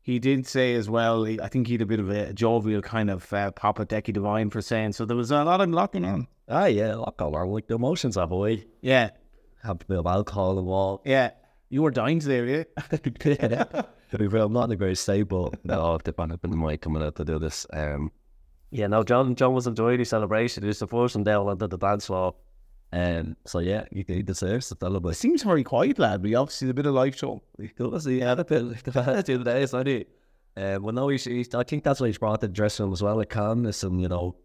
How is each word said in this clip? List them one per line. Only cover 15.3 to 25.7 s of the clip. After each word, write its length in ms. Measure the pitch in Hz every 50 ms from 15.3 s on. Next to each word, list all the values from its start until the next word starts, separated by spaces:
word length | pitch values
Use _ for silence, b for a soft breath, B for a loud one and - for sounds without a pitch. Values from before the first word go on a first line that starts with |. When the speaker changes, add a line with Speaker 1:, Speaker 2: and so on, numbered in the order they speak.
| 98 92 90 - - - _
Speaker 2:
no, 300 | - - - 82 82 82
I've 100 | 80 -
been, 260 | - 78 - 87 80 82
I've 100 | 85 -
been 340 | 82 78 80 80 78 76 76
coming 240 | - 80 78 78 78
out 140 | 76 73
to 80 | - 82
do 140 | 76 80 78
this. 280 | 78 78 - - - - -
Um... 400 | 78 76 76 73 71 73 80 - _ _ _ _ - - _ _ _ _ -
yeah, 160 | - 135 104
no, 160 | 98 104 110 110
John, 320 | 95 123 123 135 131 123
John 200 | 120 131 127 131
was 120 | 127 123
enjoying 320 | 123 117 107 110 117 123 123
his 100 | 123 113
celebration. 520 | - 113 107 95 107 110 117 120 - - 101
He 40 |
was 120 | 104 107 -
the 60 | -
first 280 | 101 - 117 120 123 -
one 80 | 107 104
down 240 | 104 107 104 101 101
onto 180 | 101 95 107
the 120 | 98 92 92
dance 280 | 95 98 104 104 98
floor. 280 | - 95 92 92 92 - - - _ _ - - - - - - _ -
Um, 440 | 87 87 87 85 85 85 87 80 _ _
so 140 | - - 90
yeah, 240 | 85 90 98 110 - -
he, 140 | - 98 98
he 160 | - 92 90 101
deserves 480 | 95 95 - - 92 104 123 131 -
it, 80 | - -
fella, 220 | - 90 95 98
but 160 | 85 87 80
Speaker 1:
Seems 260 | - - 233 339 320 -
very 220 | 214 180 156 127
quiet, 340 | -